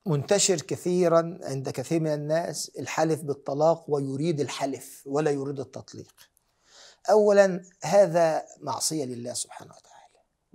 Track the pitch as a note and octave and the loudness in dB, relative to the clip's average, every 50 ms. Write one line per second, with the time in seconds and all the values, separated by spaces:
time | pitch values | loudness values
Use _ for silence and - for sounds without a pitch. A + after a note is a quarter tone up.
0 | _ G3 D3 C#3+ - - G3+ G3 - G3+ F3+ D3 - - D3 - - F3+ F3+ F3+ | _ -2 -2 -2 0 0 2 2 4 2 2 0 -2 -6 -8 -6 -2 0 0 2
1 | F3 E3 E3 E3 E3 E3+ F#3 - - - C3+ C#3 C3 C#3 - C3+ B2+ - E3 E3 | 4 4 4 4 2 0 -6 -10 -8 -8 -8 -6 -6 -6 -6 -6 -2 0 0 0
2 | D#3+ D#3 D3+ D3 D3 D3+ D#3 E3+ F3 - D3 - - - - D3+ C3+ - - D#3 | 0 0 -2 -2 -2 -2 -2 -2 -2 -4 -6 -8 -10 -10 -10 -10 -8 -6 -2 0
3 | D#3+ D#3+ D#3 - E3 C#3 C3+ - - C#3+ C#3 C#3+ D#3 E3 E3 E3 - - D3 C#3+ | 0 0 0 -2 -2 -6 -6 -6 -6 -6 0 2 4 2 2 2 -2 -2 -2 -2
4 | C#3 C3+ C3+ C#3 D#3 F3 D#3 C#3 C#3+ - - - - C#3 B2+ A#2+ - - - - | -2 -4 -4 -2 -2 -2 -2 -2 -4 -4 -4 -6 -4 -6 -6 -8 -12 -16 -20 -18
5 | - C#3 C3+ D3+ D#3 D3+ C#3+ C#3 C3+ C#3+ C#3 C3+ B2 - - B2 - - - - | -8 -4 -2 0 0 0 0 -2 -4 -6 -8 -8 -10 -12 -14 -16 -16 -16 -16 -18
6 | - - _ _ - _ _ _ _ _ _ _ _ _ _ - - - _ _ | -18 -18 _ _ -20 _ _ _ _ _ _ _ _ _ _ -20 -20 -20 _ _
7 | - F3+ G#3 G#3+ G#3 G#3 G3+ G3+ G3 F#3+ F3 F3 - - _ _ - D#3 G3 G3+ | 0 4 4 6 6 6 6 6 6 6 2 -4 -8 -14 _ _ -2 4 6 6
8 | G3 E3 D#3+ F3 E3 D#3+ D3+ C#3+ - - - _ - C3+ - - - - D#3+ D#3 | 6 6 4 2 2 2 2 -2 -6 -8 -16 _ -8 -8 -6 -4 -4 -4 -4 -4
9 | C3 B2+ B2 A#2+ A#2+ B2 A#2 - - - - - - - - - _ _ - - | -6 -6 -8 -10 -10 -8 -8 -8 -10 -10 -12 -18 -20 -20 -20 -20 _ _ -20 -20
10 | - _ _ _ _ _ _ _ _ _ | -20 _ _ _ _ _ _ _ _ _